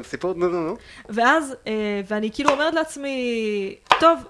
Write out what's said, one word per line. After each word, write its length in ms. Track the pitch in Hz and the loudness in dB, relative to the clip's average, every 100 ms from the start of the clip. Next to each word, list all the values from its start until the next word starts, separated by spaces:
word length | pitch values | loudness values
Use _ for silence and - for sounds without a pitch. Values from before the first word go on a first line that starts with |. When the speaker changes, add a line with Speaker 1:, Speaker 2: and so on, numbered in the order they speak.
Speaker 1:
סיפור, 300 | 117 - 180 | -4 -6 -4
נו, 140 | 170 175 | -2 -2
נו, 140 | 175 | 0
נו. 140 | 160 233 - - - | -4 -6 -12 -20 -8
Speaker 2:
ואז, 460 | 220 240 320 269 - - | 0 4 4 0 -8 -6
אה, 40 | 220 208 202 190 | -4 -2 -4 -4
ואני 220 | 214 220 | -4 -4
כאילו 160 | 247 285 | 0 2
אומרת 240 | 277 311 | 2 2
לעצמי, 1000 | 320 320 285 277 262 247 226 220 208 196 - - - | 0 -2 -6 -6 -4 -2 -2 -2 -4 -6 -8 0 6
"טוב, 200 | 330 330 | 6 4